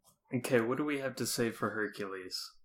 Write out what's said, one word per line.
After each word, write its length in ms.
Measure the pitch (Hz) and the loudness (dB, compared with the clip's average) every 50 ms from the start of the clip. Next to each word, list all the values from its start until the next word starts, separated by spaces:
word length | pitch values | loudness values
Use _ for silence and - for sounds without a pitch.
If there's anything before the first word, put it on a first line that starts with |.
| _ - - _ _ - 135 | _ -20 -20 _ _ -2 -2
Okay, 260 | 123 - - 135 117 | -2 2 4 4 4
what 160 | 110 117 127 | 4 4 2
do 80 | 139 151 | 2 2
we 140 | 151 147 135 | 0 0 0
have 180 | 135 131 120 | -2 -2 -2
to 100 | - 120 | -2 -2
say 240 | - - 127 120 113 | 0 0 2 0 0
for 200 | - - 117 104 | 0 0 -2 -2
Hercules? 680 | 104 110 107 98 - - 101 95 95 92 92 90 - - - - - - | 0 0 -2 -2 -2 -4 -6 -6 -6 -8 -8 -8 -8 -8 -10 -10 -14 -20